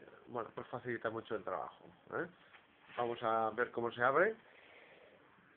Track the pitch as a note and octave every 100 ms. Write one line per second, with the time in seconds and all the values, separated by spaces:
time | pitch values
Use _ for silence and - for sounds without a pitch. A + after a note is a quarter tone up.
0 | - - - A#2 - - - B2 B2 A2+
1 | A2+ A2+ - G#2+ F#2 F2 - - - -
2 | - B2 F3 - - - - - - -
3 | A#2+ A#2 A#2 A2+ A2 G#2+ A2+ A#2+ A#2 A#2+
4 | B2 C#3+ G#3+ A3 - - - - - -
5 | - - - - -